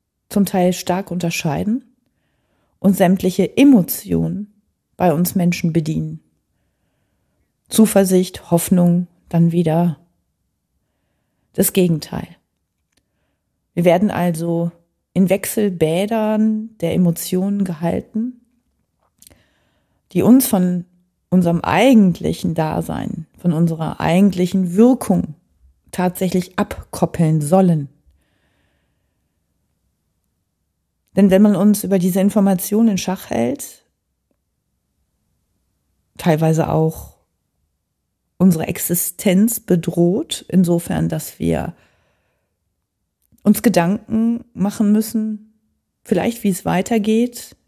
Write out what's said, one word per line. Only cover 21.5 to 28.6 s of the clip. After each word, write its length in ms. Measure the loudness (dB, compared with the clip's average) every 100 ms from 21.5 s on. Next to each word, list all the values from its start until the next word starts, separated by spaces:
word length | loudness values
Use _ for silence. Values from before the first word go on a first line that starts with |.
| 0
eigentlichen 920 | 0 2 6 6 6 2 -4 -4 -4 -2
Dasein, 680 | -4 -4 -6 -6 -8 -10 -14 _
von 160 | -2
unserer 480 | 0 0 -2 -6 -4
eigentlichen 720 | 0 2 2 2 -2 -2 -2 4
Wirkung 600 | 4 4 0 -2 -2 -10 _ _ _ _ _
tatsächlich 680 | -4 -4 -2 -4 -4 -6 -6
abkoppeln 840 | -6 -8 -12 -4 -4 0 0 0
sollen. 480 | 2 2 2 0 -4 _ _ _ _ _ _ _